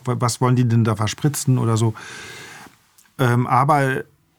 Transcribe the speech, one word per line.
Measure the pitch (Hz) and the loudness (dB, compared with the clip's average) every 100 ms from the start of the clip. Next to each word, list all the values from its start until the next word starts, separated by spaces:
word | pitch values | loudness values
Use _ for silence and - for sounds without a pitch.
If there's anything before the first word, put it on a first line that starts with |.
| - | -4
was | 117 120 - | -2 -2 0
wollen | 127 127 | 0 2
die | 120 | 2
denn | 117 | 2
da | 113 104 | 2 0
verspritzen?“ | 107 - 151 139 - 127 | -2 -2 -2 -2 -2 0
oder | 117 110 | 0 0
so. | 113 - - - - - - - - _ _ _ _ - | 0 -4 -16 -16 -16 -18 -18 -20 -20 _ _ _ _ 0
Ähm, | 127 120 123 | 2 2 2
aber, | 127 143 147 135 131 - _ _ | 2 4 2 2 -2 -8 _ _